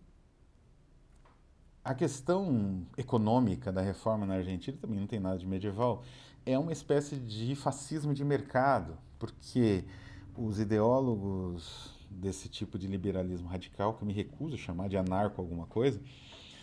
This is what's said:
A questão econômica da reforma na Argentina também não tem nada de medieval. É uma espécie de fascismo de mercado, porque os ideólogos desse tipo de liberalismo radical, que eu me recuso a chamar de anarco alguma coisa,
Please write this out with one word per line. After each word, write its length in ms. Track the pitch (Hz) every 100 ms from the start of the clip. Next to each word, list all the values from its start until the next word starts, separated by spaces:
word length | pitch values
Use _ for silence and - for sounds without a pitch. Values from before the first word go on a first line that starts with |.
| - - _ _ - - - - - - - - - - - - - -
A 100 | -
questão 920 | 127 165 - - 180 196 123 98 95 87 -
econômica 720 | 120 120 107 120 120 90 -
da 100 | 95
reforma 440 | 95 92 - 110 98
na 100 | 95
Argentina 420 | 92 90 110 135
também 200 | - 104
não 80 | 101
tem 120 | 110
nada 180 | 92 92
de 80 | 92
medieval. 580 | 95 104 98 123 120 - - - - -
É 120 | 131
uma 140 | 165
espécie 460 | 156 - 143 143 143
de 380 | 120 107 117 139
fascismo 580 | 151 147 - 156 147
de 100 | 139
mercado, 760 | 143 139 - 127 135 123 82 82 - -
porque 640 | 110 - - 127 117 95 90 - - - - -
os 220 | 110 101
ideólogos 1300 | 107 107 110 127 135 110 98 95 90 87 82 - - - -
desse 380 | 98 95 92 -
tipo 320 | - 101 104
de 80 | 95
liberalismo 600 | 98 98 92 92 90 87
radical, 460 | 90 - - 101 113
que 80 |
eu 40 | 104
me 60 |
recuso 420 | 101 95 - 160 123
a 20 |
chamar 300 | - 87 98
de 80 | 95
anarco 460 | 92 92 104 104
alguma 240 | 90 85 82
coisa, 340 | 107 135 104 - - - - - -